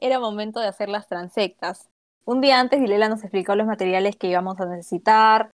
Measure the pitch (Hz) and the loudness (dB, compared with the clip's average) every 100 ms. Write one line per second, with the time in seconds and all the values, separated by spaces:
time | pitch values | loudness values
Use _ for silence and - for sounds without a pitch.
0 | 254 262 226 208 214 220 214 190 202 208 | -2 -2 -2 -6 -8 -4 -6 -4 -6 -6
1 | - 175 180 - 190 - 175 190 - _ | -8 -10 -8 -4 -4 -4 -10 -10 -16 _
2 | _ _ - 254 269 254 254 277 240 202 | _ _ -4 0 4 4 4 2 2 2
3 | 214 220 214 196 180 202 220 214 190 185 | 2 0 -4 -6 0 0 0 -2 0 0
4 | 196 202 185 180 185 185 180 175 170 175 | 0 -2 -2 -2 -2 -6 -8 -8 -8 -4
5 | - 220 220 220 226 | 4 4 6 4 0